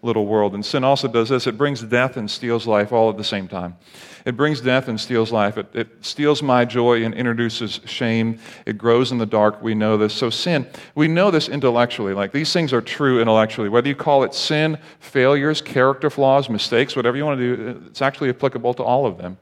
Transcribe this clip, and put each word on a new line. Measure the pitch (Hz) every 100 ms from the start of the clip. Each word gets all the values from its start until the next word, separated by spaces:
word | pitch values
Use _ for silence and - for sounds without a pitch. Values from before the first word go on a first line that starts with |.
little | 120 110 104
world. | 107 104 101
And | 104
sin | 147
also | 131 135 135
does | 117 113
this. | 131 127
It | 110
brings | 143 131
death | 110 123 131 127
and | 104
steals | - 123 117 117
life | 104 104
all | 120 113
at | 101
the |
same | 104 101 92
time. | 98 87 87 _ - - - -
It | 120
brings | 147 143
death | 127 127 127
and | 110
steals | - 120 110
life. | 113 104 110
It, | -
it | - 113 _
steals | - - 147 147
my | 143 123
joy | 120 120 120 117
and | 113
introduces | 113 123 117 117 110 110 - -
shame. | - 120 113 113 113 - - -
It | 107
grows | 117 120 131
in | 123
the | 107
dark. | 110 107 107
We | 113 107
know | 107 107
this. | 107
So | - 123
sin, | - 175 156 123 - - -
we | 156
know | 165 202
this | 160 -
intellectually. | 139 135 117 123 - 101
Like, | 98 98
these | 139 151
things | 180 156
are | 127
true | 113 - 139 127
intellectually. | 113 110 107 - 104
Whether | 117 135
you | 139
call | 160 139
it | 131
sin, | - - 151 156 151 - -
failures, | - 131 127 143 143 156
character | - 135 131 135 151
flaws, | 139 135 139 131
mistakes, | 107 - 120 135 139
whatever | 117 131
you | 151
want | 135
to | 123 123
do, | 110 120 -
it's | -
actually | 139 - 139
applicable | 127 139 123 123 123
to |
all | 120 127 131
of | 90
them. | 90 95